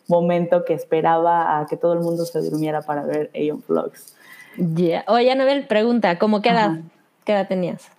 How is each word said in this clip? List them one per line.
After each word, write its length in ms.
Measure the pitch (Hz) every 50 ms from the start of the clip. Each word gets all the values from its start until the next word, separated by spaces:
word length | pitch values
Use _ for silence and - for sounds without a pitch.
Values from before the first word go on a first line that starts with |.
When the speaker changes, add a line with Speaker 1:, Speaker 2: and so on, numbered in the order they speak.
| _
Speaker 1:
momento 580 | - 175 175 170 175 175 175 170 170 180 175 175
que 100 | - 165
esperaba 840 | 156 - - 165 160 160 165 165 165 165 170 170 170 165 165 156 151
a 80 | 151
que 100 | - 160
todo 180 | 151 - 170 170
el 60 | 170
mundo 240 | 170 170 170 170 170
se 160 | 165 - 156
durmiera 420 | 160 165 156 151 156 156 151 151 147
para 200 | - 147 147 143
ver 300 | 147 147 151 151 151 -
Aeon 260 | 151 147 151 151 - -
Flux. 520 | - - - - - - - - - - _ - - - - - - - - 180 165 160
Speaker 2:
Yeah. 260 | 165 180 165 170 - - 190
Oye, 240 | 214 240 240 254 262
Anabel, 340 | 269 262 269 277 285 269
pregunta, 520 | - 220 214 214 240 240 240 208 185 175 175
¿cómo 200 | 214 214 214 202 202
qué 80 | 240
edad, 200 | 233 175 - 170 160
Speaker 1:
Ajá. 80 | 160 165 165 - _ _ _ _ _ _
Speaker 2:
qué 80 | - 208
edad 160 | 196 196 196
tenías? 400 | 196 185 180 160 - - - - _